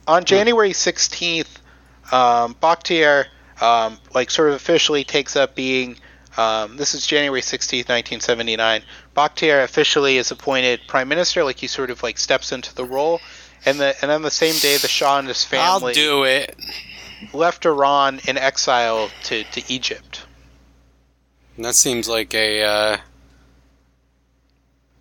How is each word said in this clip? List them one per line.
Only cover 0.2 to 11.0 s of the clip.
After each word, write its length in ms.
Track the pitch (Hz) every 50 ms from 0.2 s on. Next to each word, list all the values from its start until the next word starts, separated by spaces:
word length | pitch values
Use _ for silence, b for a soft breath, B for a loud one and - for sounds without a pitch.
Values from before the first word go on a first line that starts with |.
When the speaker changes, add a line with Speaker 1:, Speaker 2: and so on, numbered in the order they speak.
Speaker 2:
Hmm. 40 | 175
Speaker 1:
January 480 | - 190 196 208 233 240 226 214 196 170
sixteenth, 840 | - - 180 170 - - - - - 175 175 165 165 151 - - - - b b b b b b b b -
um, 440 | 131 127 127 123 120 120 117 117 120 -
Bakhtiar, 640 | - 160 170 - - - 180 165 156 147 143 139 131 - b b b b b b
um, 360 | 113 117 117 117 113 110 113 - _ - -
like, 160 | 127 123 -
sort 200 | - - 160 151
of 60 | 143
officially 480 | 131 - - 170 156 - - 151 143 131
takes 320 | - - 147 131 - -
up 200 | 147 135 127 -
being, 420 | - 131 131 131 131 127 123 120 - B B B B B B B -
um, 400 | 113 110 110 110 107 104 117 143
this 160 | 143 - -
is 140 | 139 - -
January 340 | 151 147 147 143 135 127
sixteenth, 480 | 120 - - 120 - - - 123 120 -
nineteen 300 | 123 117 117 - 123 110
seventy-nine. 640 | - - 120 117 117 117 110 110 113 113 110 110 - B B B B B B
Bakhtiar 480 | 143 147 151 - - 170 156 147 139 131
officially 540 | 117 - 156 147 - - 151 139 135 131 131
is 120 | 120 -
appointed 520 | 135 - - 143 135 131 127 123 120 117 - -
prime 200 | - 135